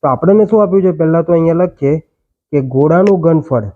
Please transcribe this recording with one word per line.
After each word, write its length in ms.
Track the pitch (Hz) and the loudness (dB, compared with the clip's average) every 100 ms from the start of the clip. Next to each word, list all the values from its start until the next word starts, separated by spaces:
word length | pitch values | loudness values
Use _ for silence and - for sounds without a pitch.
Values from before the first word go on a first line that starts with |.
તો 20 | 147 | -2
આપણને 360 | 127 170 208 208 | -2 2 2 2
શું 140 | 214 | 0
આપ્યું 240 | 208 190 | 2 0
છે? 80 | 185 160 | 0 0
પહેલા 280 | 160 165 165 | 0 0 0
તો 60 | |
અહીંયા 300 | 175 165 170 | 0 0 0
લખીએ 320 | 180 - 139 156 - _ _ _ _ | -2 -2 -2 -2 -6 _ _ _ _
કે 160 | 147 135 | -6 -2
ગોળાનું 560 | 131 151 170 202 196 | 0 2 2 2 2
ઘનફળ 420 | 165 165 151 123 104 | 2 0 0 -4 -4